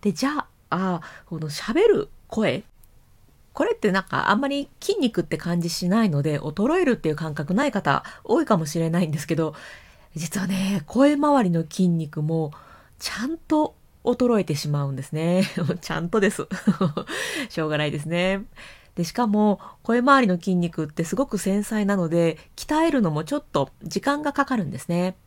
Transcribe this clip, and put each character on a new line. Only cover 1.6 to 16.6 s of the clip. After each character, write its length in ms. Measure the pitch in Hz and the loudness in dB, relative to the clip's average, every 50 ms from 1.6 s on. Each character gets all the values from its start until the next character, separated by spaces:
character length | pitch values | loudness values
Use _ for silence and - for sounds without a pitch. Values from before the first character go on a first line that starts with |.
| - - 226 311 415 466 | -6 -2 2 2 4 4
る 220 | 392 196 - - - - - - | 4 2 0 -4 -8 -20 -16 -6
声、 360 | - - 220 170 123 160 - - - - - - - - - _ - - - - _ _ - _ - | -2 0 0 0 0 -2 -6 -12 -20 -20 -20 -20 -20 -20 -20 _ -20 -20 -20 -20 _ _ -20 _ -4
こ 100 | - 302 | -2 0
れ 80 | 427 453 | 0 0
っ 60 | 466 | 0
て 120 | - 208 | 0 0
な 100 | 180 190 | 2 0
ん 20 | 180 | -2
か 260 | - - 135 - - | -2 -4 -2 2 2
あ 40 | 202 | 2
ん 80 | 220 | 2
ま 60 | 277 277 | 2 -2
り 200 | 277 285 277 - - _ | -2 -4 -6 -8 -12 _
筋 160 | - - 403 440 | -2 -2 0 2
肉 240 | 285 240 - - | 2 2 2 0
っ 20 | 170 | -2
て 140 | - - 160 | -2 -4 -6
感 240 | - 170 170 175 | -2 -2 0 0
じ 80 | 165 170 | 0 -2
し 180 | 170 - - 175 | -4 -2 -2 0
な 160 | 185 226 226 | 2 2 2
い 60 | 202 | 2
の 120 | 151 143 | 2 2
で、 180 | 139 156 151 139 | 0 0 -2 -2
衰 400 | - 151 151 - 202 262 320 349 | -4 -6 -2 0 0 2 2 2
え 60 | 277 | 2
る 60 | - 233 | 2 0
っ 20 | - | 0
て 100 | - 160 | 0 -2
い 60 | 151 | -2
う 20 | |
感 180 | 151 160 160 147 | -2 -4 -6 -4
覚 200 | 156 151 143 180 | -6 -4 0 0
な 120 | 208 285 | 2 2
い 60 | 294 | 2
方 320 | - 202 - 147 139 - - - - - - | 0 0 -2 0 -2 -2 -4 -6 -18 -18 -2
多 180 | - - 339 | 0 2 2
い 40 | 311 | 4
か 120 | - 220 175 | 2 2 0
も 80 | 160 | 2
し 120 | 156 - 170 | -2 -2 -2
れ 100 | 165 165 | -2 0
な 120 | 160 175 | 2 0
い 60 | 185 156 | 0 0
ん 40 | |
で 80 | 151 160 | -2 -4
す 80 | - - | -2 -2
け 80 | 165 | -2
ど、 180 | 151 160 156 156 - - - - - - - - - - _ - | 0 0 -2 -4 -10 -18 -18 -20 -20 -20 -20 -20 -20 -20 _ -10
実 260 | 156 165 - - 202 | -8 -8 -6 -4 -4
は 60 | 190 180 | -2 -2
ね、 360 | 196 190 190 190 202 190 147 - | -2 -2 0 0 -2 -2 -4 -2
声 260 | - 233 269 285 302 | 2 4 4 4 4
周 300 | 285 294 294 285 269 226 | 4 2 4 4 4 4
り 60 | 180 | 4
の 100 | 170 165 | 2 0
筋 280 | 165 160 - - 185 180 | 0 -2 0 2 2 4
肉 320 | 170 165 160 151 - 156 151 | 4 2 -2 -4 -4 -4 -2
も 280 | 151 165 165 160 151 151 - - - - - - _ _ _ | 0 0 0 -2 -2 -6 -12 -20 -20 -20 -20 -20 _ _ _
ち 120 | - - | -10 -8
ゃ 140 | - 196 220 269 | -6 -6 -4 -4
ん 100 | 330 330 | -6 -6
と 380 | - - 311 302 302 - - _ _ _ _ - _ | -2 0 2 2 2 0 -2 _ _ _ _ -6 _
衰 360 | 233 240 233 254 240 240 208 | 0 2 2 4 4 4 2
え 40 | 185 | 2
て 120 | - 156 | 0 -2
し 120 | 143 - 147 | -2 -2 -2
ま 180 | 147 143 143 | -2 0 0
う 60 | 139 | -2
ん 40 | 139 | -4
で 80 | 131 135 | -6 -8
す 80 | - | -6
ね。 320 | - 156 160 170 175 185 196 - - - 170 | -4 -2 0 2 4 2 2 2 0 -4 -2
<laughs> 160 | 135 180 175 | -2 -2 -4
ち 100 | - - | -4 -4
ゃ 100 | 165 160 | -4 -2
ん 80 | 165 170 | -2 0
と 100 | - 165 | 0 2
で 120 | 190 185 | 2 2
す。 160 | 190 - - - 190 180 | 0 0 -6 -6 -6 -2